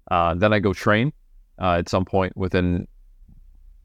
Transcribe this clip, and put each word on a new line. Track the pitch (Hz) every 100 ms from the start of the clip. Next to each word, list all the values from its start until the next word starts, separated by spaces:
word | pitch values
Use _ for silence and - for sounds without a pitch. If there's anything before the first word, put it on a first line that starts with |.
| -
Uh, | 90 85
then | 85 107
I | 107
go | 98
train, | 90 - 107 135 - _ - - -
uh, | 92 87
at | 90
some | 98
point | 92 98 92 -
within | 92 92 90 90 95 - - - - - - - - -